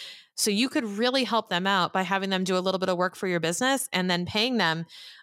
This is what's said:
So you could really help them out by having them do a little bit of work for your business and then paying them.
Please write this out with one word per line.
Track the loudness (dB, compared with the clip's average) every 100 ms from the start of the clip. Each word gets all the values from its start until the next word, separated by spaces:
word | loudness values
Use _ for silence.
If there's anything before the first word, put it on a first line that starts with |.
| -16 -18 -14 -4
So | 0
you | 2 2
could | 0
really | -4 -2 0 0
help | 0 0 0
them | 0 2
out | 2 2
by | 0
having | 0 0 0
them | 0
do | 2 0
a |
little | 0 0
bit | 0
of | 0
work | -2 -2
for | -2
your | 0
business | 0 0 0 0 0
and | -2 0
then | 0 0
paying | 0 0 2
them. | 2 0 -6 -14 -20 -18